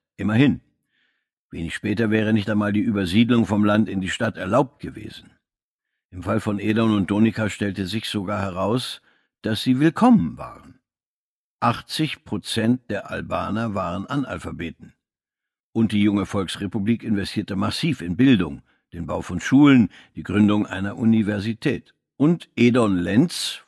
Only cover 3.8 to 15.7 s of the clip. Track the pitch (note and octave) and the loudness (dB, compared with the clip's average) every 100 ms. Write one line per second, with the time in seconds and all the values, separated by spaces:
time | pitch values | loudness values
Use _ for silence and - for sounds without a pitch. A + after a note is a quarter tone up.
3.8 | F#2+ G2 F#2 - A#2 - F#2 A#2 C3 _ | 2 -2 -4 -4 -4 -4 0 0 0 _
4.8 | - - G#2+ - - _ _ _ _ _ | -14 -12 -16 -18 -20 _ _ _ _ _
5.8 | _ _ _ F#2 F2+ G#2+ A2 G2+ G#2 A2 | _ _ _ -10 -4 -2 -2 -2 0 2
6.8 | A2+ G#2+ F2+ G2+ A2+ A2+ G#2+ - G2+ F#2+ | 2 2 2 2 2 2 -4 -2 -4 -4
7.8 | F#2 G#2+ - G#2+ F#2+ G2+ G2 F2+ F#2+ B2+ | -4 -6 -6 -6 -4 -4 -4 -4 -2 -2
8.8 | - - _ _ _ _ G#2+ A2 B2+ B2+ | -4 -12 _ _ _ _ -6 -2 0 2
9.8 | D#3+ - A#3+ A3+ D#2+ B1 - - - - | 2 4 6 6 2 -6 -16 -18 -20 -20
10.8 | _ _ _ _ _ _ _ _ A#2+ A2+ | _ _ _ _ _ _ _ _ -4 -2
11.8 | - - D#3 - - G#2 - A2 A2 B2+ | -6 -4 -4 -6 -8 -8 -6 -2 0 0
12.8 | - G2+ - F2 E2 F2 F2+ G#2 A#2 G2 | -4 -10 -8 -10 -6 -6 -4 -4 -4 -4
13.8 | F2+ F2+ F#2+ C#3 - F2+ E2+ D#2+ D#2+ - | -6 -6 -6 -6 -6 -8 -10 -10 -10 -12
14.8 | - _ _ _ _ _ _ _ _ | -20 _ _ _ _ _ _ _ _